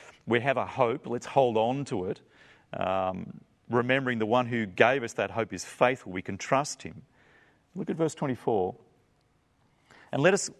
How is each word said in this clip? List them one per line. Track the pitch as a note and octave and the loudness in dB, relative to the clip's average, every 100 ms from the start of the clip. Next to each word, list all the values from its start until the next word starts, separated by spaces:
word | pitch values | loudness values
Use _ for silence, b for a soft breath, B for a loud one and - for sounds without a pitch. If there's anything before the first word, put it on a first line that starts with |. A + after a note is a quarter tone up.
| B B - | B B 0
"We | A#2 | 2
have | C3+ C3 | 2 0
a | G2 | -2
hope, | B2+ A#2+ C#3 - | 0 0 0 -4
let's | A#2+ - | -6 0
hold | C#3 B2+ A2 | 2 4 4
on | A2+ C3+ C#3 | 2 0 -4
to | A2 F2+ | -4 -4
it." | - _ b b b b | -6 _ b b b b
Um, | - F#2 F#2+ F#2 F#2 F2+ - _ _ - | -4 -2 0 -2 -4 -10 -16 _ _ -2
remembering | A#2 B2 C3 B2+ A#2 | 0 2 2 0 -2
the | G#2+ | 2
one | B2 A#2 | 2 2
who | A#2+ G#2+ | -2 -2
gave | F2+ A#2 C3+ | 4 6 6
us | A#2 | -2
that | - G2+ | -2 -2
hope | G2 G#2+ | -2 -4
is | F#2 | -4
faithful, | - - B2+ C3 - | -10 2 2 2 -6
we | F#2 | -8
can | - G2+ | -8 -8
trust | - C3+ D3 - | 0 0 0 -8
him. | - - - b b b b b b F3+ | -14 -16 -20 b b b b b b -12
Look | F3 | -6
at | E3 | -2
verse | D#3+ | -2
twenty-four. | - D3 A#2+ - G#2+ F#2 - _ _ _ _ _ _ _ _ _ b b b b | -2 -4 -2 0 0 -2 -6 _ _ _ _ _ _ _ _ _ b b b b
"And | C3+ | 2
let | D#3+ | 4
us | F#3+ - | 4 -2